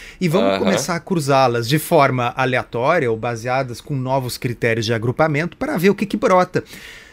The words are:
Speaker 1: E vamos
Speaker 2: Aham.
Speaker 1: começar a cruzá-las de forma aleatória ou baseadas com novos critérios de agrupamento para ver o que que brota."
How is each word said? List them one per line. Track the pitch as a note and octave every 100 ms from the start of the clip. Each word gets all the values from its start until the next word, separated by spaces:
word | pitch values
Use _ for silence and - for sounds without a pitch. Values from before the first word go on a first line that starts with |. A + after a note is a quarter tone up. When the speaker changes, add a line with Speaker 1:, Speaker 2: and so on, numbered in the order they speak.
| - -
Speaker 1:
E | F3+
vamos | F3+ G3
Speaker 2:
Aham. | C#3
Speaker 1:
começar | G3 G3 D3
a | E3+
cruzá-las | - F3 C#3 C3+ B2+ A#2 A2+
de | D3+
forma | - E3 C3+ B2+ A#2+ C3
aleatória | C3 B2+ - A#2 C3+ F3 B2
ou | A2
baseadas | A#2+ A#2 B2 C3 C3 A2+
com | - C#3
novos | B2+ C3+ B2 -
critérios | B2 A2 A#2+ A2+ G#2+
de |
agrupamento | A2+ A#2+ A#2+ D#3+ C#3+ E3+ -
para | C#4 A#3+
ver | F#3+
o |
que | G3 G3+
que | G#3+
brota." | B3 F#3 F3+ - - - - - -